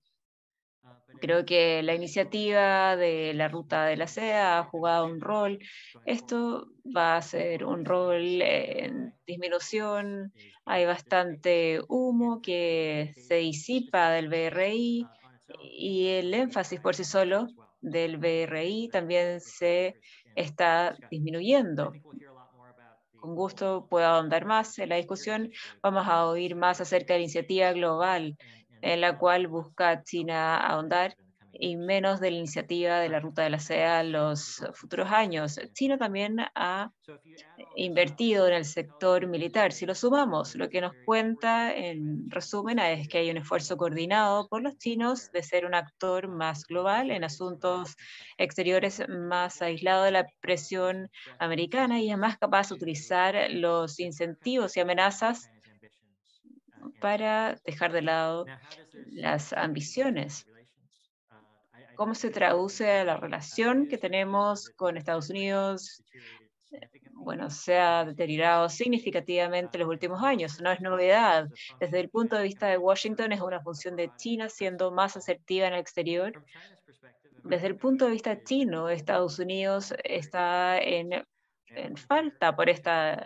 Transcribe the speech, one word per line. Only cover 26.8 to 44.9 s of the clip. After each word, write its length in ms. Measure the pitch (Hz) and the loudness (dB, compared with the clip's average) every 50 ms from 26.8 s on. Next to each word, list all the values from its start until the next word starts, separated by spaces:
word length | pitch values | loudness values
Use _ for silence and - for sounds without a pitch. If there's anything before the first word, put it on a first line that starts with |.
acerca 320 | 180 151 185 180 170 - 180 | -2 0 0 0 2 4 2
de 60 | 175 | 2
la 40 | 170 | 2
iniciativa 480 | 160 147 170 156 151 190 190 185 180 | 0 -4 -4 -2 0 2 4 4 4
global, 640 | 180 175 175 165 160 160 180 185 185 175 160 151 151 - - - - - _ _ _ - | 4 2 2 2 2 2 2 2 2 0 -2 -4 -8 -10 -16 -20 -20 -20 _ _ _ -6
en 180 | - - 170 170 | -2 -2 0 2
la 180 | 175 175 170 147 | 2 2 2 4
cual 300 | 175 175 175 185 180 165 | 4 4 4 4 2 0
busca 560 | 160 165 160 - _ - 180 170 165 160 - | -4 -6 -8 -8 _ 2 2 2 2 2 -2
China 540 | - - 175 165 165 165 160 160 160 160 - | -8 -6 -4 -4 -2 -2 0 0 2 2 2
ahondar, 580 | - - 156 156 156 156 175 175 180 190 - _ _ _ _ _ _ _ - | 2 0 0 0 0 0 2 2 2 0 -2 _ _ _ _ _ _ _ -12
y 240 | - - 180 170 170 | -6 -6 -4 -4 -4
menos 420 | 175 180 196 196 190 196 196 190 | -2 0 0 2 2 2 0 2
de 120 | 185 185 | 0 -2
la 60 | 170 170 | -2 -2
iniciativa 640 | 170 151 - 160 - - 175 175 175 170 175 175 | -6 -6 -6 -8 -6 -4 -4 -2 0 2 2 2
de 80 | 170 160 | 0 0
la 140 | 156 151 | 0 -2
Ruta 220 | 156 156 151 165 160 | -4 -4 -2 -2 0
de 80 | 156 | 0
la 80 | 151 151 | 0 -2
Seda 420 | 151 - 165 165 160 165 170 165 | -4 -2 0 2 2 4 4 2
en 100 | 165 160 | 2 0
los 500 | 156 151 151 151 147 147 - - - - - - - | 0 0 0 0 0 -2 -6 -8 -12 -10 -10 -12 -12
futuros 360 | - - - 175 185 190 190 | -12 -14 -8 -4 -4 -2 2
años. 480 | 214 220 220 190 165 156 151 151 147 - - - _ | 4 4 4 2 0 -4 -4 -4 -6 -8 -12 -12 _
China 240 | - 269 269 277 269 | -2 0 0 0 0
también 420 | 240 208 196 196 202 208 220 226 - - - | -2 -2 -2 -2 -4 -2 -2 -4 -4 -4 -4
ha 360 | - 170 180 185 196 208 233 _ _ _ - 147 - _ 160 - - - - - - - - - - | -4 -2 -2 -2 -4 -6 -8 _ _ _ -20 -20 -20 _ _ -20 -20 -20 -20 -20 -20 -20 -14 -6 -6
invertido 680 | 185 180 165 175 175 151 147 - 240 226 214 196 185 180 | -4 0 4 2 2 2 2 0 2 2 4 6 6 6
en 80 | 175 | 6
el 100 | 170 156 | 4 0
sector 640 | 147 - 170 151 - - - 190 185 180 180 180 180 | -2 -6 -6 -6 -8 -8 0 4 4 4 4 4 0
militar. 440 | 170 156 165 170 170 220 208 180 | -2 -2 -4 0 2 4 2 2
Si 140 | - - 185 | 2 -2 -4
lo 100 | 175 185 | -4 -4
sumamos, 600 | - - 247 269 285 277 226 170 151 - - - | 0 2 4 4 4 4 2 0 -2 -2 -4 -4
lo 120 | - 180 - | -6 -6 -2
que 140 | - 185 | -2 -2
nos 100 | 180 180 - 254 - | -4 -4 -6 -8 -2
cuenta, 680 | 220 220 220 220 226 226 226 - 226 226 233 233 233 - | 0 2 2 2 0 -2 0 0 2 2 2 2 0 -2
en 560 | - 180 175 165 156 151 151 151 - - - | -4 -6 -6 -6 -6 -4 -4 -4 -6 -6 -6
resumen, 500 | - 180 180 - - 202 202 226 240 233 | -8 -8 -8 -6 -6 -4 -4 -2 0 2
es 280 | 190 165 165 156 147 151 | 2 2 0 0 -4 -4
que 120 | - 170 | -2 0
hay 100 | 170 165 | 0 0
un 80 | 165 165 | -2 -4
esfuerzo 400 | 147 - 180 170 151 - 185 156 | -6 -2 -4 -4 -2 -4 -4 -2
coordinado 720 | 175 165 151 165 165 175 202 214 214 202 202 208 202 - | -2 -2 -2 -2 -2 2 2 4 4 4 2 0 -2 -2
por 120 | 214 220 | -4 -4
los 160 | 247 285 277 _ | -4 -4 -8 _
chinos 520 | - 233 | -6 -4